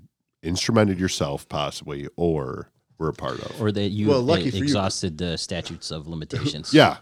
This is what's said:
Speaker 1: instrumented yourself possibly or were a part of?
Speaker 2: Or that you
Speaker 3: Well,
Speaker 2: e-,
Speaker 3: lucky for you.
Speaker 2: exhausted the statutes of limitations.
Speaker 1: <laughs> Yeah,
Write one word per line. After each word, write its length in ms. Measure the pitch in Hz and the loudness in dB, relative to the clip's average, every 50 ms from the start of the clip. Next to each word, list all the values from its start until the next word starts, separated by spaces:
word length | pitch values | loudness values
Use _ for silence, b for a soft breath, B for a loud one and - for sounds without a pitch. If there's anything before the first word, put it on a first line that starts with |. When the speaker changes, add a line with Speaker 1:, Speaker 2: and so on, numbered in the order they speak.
| - _ _ _ _ _ _ _ - | -16 _ _ _ _ _ _ _ -6
Speaker 1:
instrumented 540 | 82 90 - - - 113 113 107 101 95 87 | -4 -4 -2 0 2 4 6 6 4 4 2
yourself 500 | 92 90 - - 82 71 71 71 - - | 0 -2 0 -2 -2 -4 -4 -6 -8 -8
possibly 580 | - 76 71 71 - - 78 73 71 71 69 73 - | -6 -4 -4 -4 -6 -8 -10 -10 -10 -8 -10 -10 -4
or 540 | - 85 85 80 76 67 64 65 - - - _ _ _ _ _ | -2 0 0 0 0 -2 -6 -8 -10 -12 -16 _ _ _ _ _
were 120 | - 80 78 | -4 -4 -4
a 40 | - | -4
part 280 | - - 65 62 - | -4 -6 -6 -6 -6
of? 200 | - - - - | -10 -12 -6 -2
Speaker 2:
Or 120 | 110 107 98 | 0 0 0
that 160 | 101 101 101 | 0 -2 -2
you 200 | 104 104 104 147 | 0 0 2 4
Speaker 3:
Well, 120 | 143 127 | 4 4
Speaker 2:
e-, 20 | 120 | 4
Speaker 3:
lucky 280 | 135 170 185 165 135 | 4 2 2 2 0
for 60 | 104 95 | -2 0
you. 40 | 95 | 0
Speaker 2:
exhausted 560 | 147 - 101 95 95 - - - 92 78 78 | 2 2 2 0 0 -2 -2 -4 -4 -4 -4
the 180 | 90 85 82 | -4 -4 -4
statutes 540 | 78 - - 92 85 80 - 85 80 - - | -4 -6 -6 -6 -6 -6 -8 -12 -12 -10 -10
of 160 | 78 80 73 | -10 -10 -10
limitations. 680 | 80 85 80 78 - - - - - - 73 - - - | -8 -8 -10 -8 -6 -6 -4 -4 -4 -6 -6 -4 6 8
Speaker 1:
<laughs> 60 | 156 | 8
Yeah, 200 | 131 95 - - | 8 8 6 0